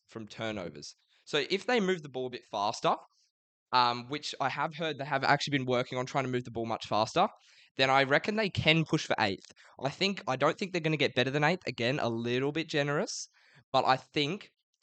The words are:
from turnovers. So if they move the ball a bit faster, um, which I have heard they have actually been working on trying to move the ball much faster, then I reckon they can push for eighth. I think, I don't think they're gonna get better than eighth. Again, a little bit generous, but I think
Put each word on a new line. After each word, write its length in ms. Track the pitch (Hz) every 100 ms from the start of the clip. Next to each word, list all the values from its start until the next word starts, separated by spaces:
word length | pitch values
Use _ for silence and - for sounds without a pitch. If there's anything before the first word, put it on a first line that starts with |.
| _
from 180 | 117 107
turnovers. 680 | - 113 104 87 73 73 - _ _
So 200 | - 151 135
if 140 | 196 -
they 120 | 247
move 240 | 185 185
the 60 | 147
ball 180 | 131 127
a 40 |
bit 120 | 123 -
faster, 440 | 107 104 - 160 311 - _ _ _ _ _ -
um, 340 | 127 123 120 120
which 260 | 147 - -
I 80 | 139
have 260 | 147 156
heard 240 | 151 165 147
they 60 |
have 180 | 139 139
actually 360 | 135 143 - 139
been 80 | 127
working 300 | 123 127 127
on 100 | 127
trying 180 | 143
to 60 | 131
move 140 | 127
the 60 | 123
ball 160 | 117 113
much 200 | 110 -
faster, 420 | 107 110 165 202 - _ _ _ -
then 120 | 135
I 140 | 135
reckon 320 | 135 143 -
they 160 | 214 208
can 340 | - 160 160
push 220 | 151 160 -
for 80 | -
eighth. 260 | 107 98 - - - -
I 100 | 135
think, 340 | - 196 190 -
I 80 |
don't 240 | 131 143 170
think 140 | 190
they're 80 | 185
gonna 160 | 160 156
get 180 | 135
better 160 | - 127
than 140 | 143
eighth. 180 | 151 180 -
Again, 320 | 135 117 147
a 80 | 120
little 420 | 113 120 123 139
bit 180 | 151 156
generous, 600 | 156 143 147 220 - - _ _ - _
but 120 | 131
I 120 | 120 131
think 540 | - 160 143 208 - _ _ _